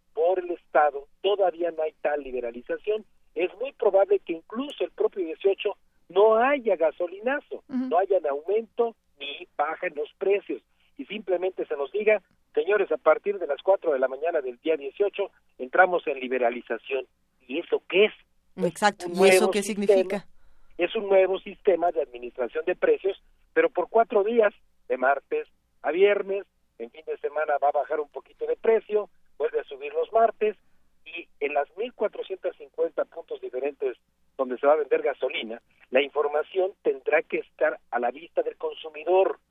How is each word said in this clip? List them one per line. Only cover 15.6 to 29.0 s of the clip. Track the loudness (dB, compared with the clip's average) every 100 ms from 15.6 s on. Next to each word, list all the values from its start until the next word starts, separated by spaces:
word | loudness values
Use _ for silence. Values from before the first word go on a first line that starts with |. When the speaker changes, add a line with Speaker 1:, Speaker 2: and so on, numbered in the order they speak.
| -2 4 4 4 -4
Speaker 1:
en | -6
liberalización". | -2 0 0 -2 -6 -8 -4 -6 -6 _ _ _ -10
¿Y | -8
eso | -4 -4 0
qué | 4 4
es? | 0 _ _ _ -4
Speaker 3:
Exacto, | -4 0 0 0 -4
Speaker 1:
Un |
Speaker 3:
¿y | 4 6
eso | 8
Speaker 1:
nuevo | 4
Speaker 3:
qué | 0
Speaker 1:
sistema, | -4 -2 4
Speaker 3:
significa? | 4 2 -4 -10 -20 -20 -20 -14 -6
Speaker 1:
es | -4 -4
un | 2
nuevo | 4 4 0
sistema | -8 -2 0 2 0
de | -2
administración | -6 -8 -12 -8 -6 -6 -6
de | -2
precios, | 0 2 0 -6 _ _ _
pero | 0 0
por | 0 0
cuatro | 2 4 2
días, | 2 2 2 0 _ _ -6
de | 0
martes | 0 0 -2 -6 -6 _ _ _
a | -4
viernes, | 4 4 4 -2 -8 -10 _ _ -18
en | -18
fin | -14 -12
de | -8
semana | -6 -4 -2 0
va | 2
a | 0
bajar | -2 -4
un | -6
poquito | -10 -16 -10 -6
de | -2
precio, | 2 0 0 -4